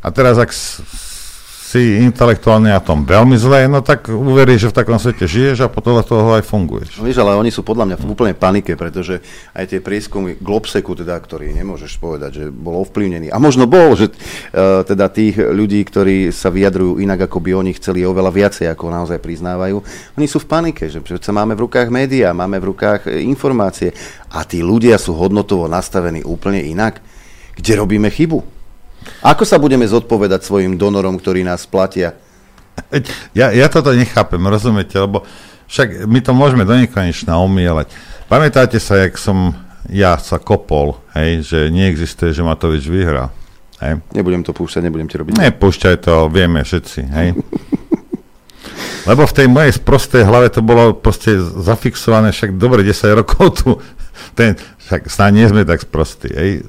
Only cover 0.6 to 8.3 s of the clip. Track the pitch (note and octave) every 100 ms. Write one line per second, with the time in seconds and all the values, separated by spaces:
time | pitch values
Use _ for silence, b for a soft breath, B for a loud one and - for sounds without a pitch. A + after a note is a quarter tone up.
0.6 | - - - - - - - - - -
1.6 | - C3 A#2+ G#2 B2 A#2 A#2+ A2+ - A2
2.6 | A2 G2 - D#2 C#2 G2 A#2+ B2+ A#2 C#3
3.6 | C3 C#3 - D3 - A2 C#3 C3 C3 A#2+
4.6 | A2 A#2 G#2+ A#2 A#2 A2 F2+ G2 C3+ B2+
5.6 | C3 - A#2 A#2 G#2+ A2+ A2 A2+ - G#2+
6.6 | E2 A1 D#2+ - A2+ B2+ G#2 G2+ A#2 A2
7.6 | G2 A2 G#2 F#2 - G#2 A2+